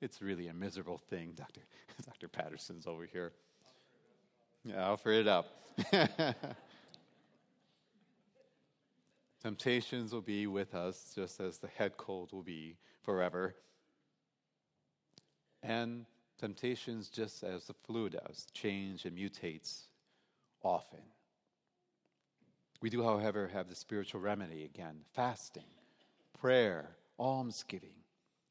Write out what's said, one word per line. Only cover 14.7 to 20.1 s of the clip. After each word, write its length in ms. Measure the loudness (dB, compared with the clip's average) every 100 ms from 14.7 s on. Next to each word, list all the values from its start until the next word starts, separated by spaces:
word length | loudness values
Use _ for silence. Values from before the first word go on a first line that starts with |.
| _ _ _ _ -20 -20 _ _ _
And 420 | -2 0 -2 -6 -12 _ _ -6
temptations, 720 | -6 -2 0 0 -4 -6 -6
just 340 | -4 -4 -4
as 240 | -6 -6 -8
the 60 |
flu 360 | -12 -4 -2 -2
does, 380 | -2 -8 -10 -12
change 520 | -2 0 0 -2 -4 -6
and 120 | -4
mutates 680 | -4 -4 -6 -6 -8 -10 -12 _ _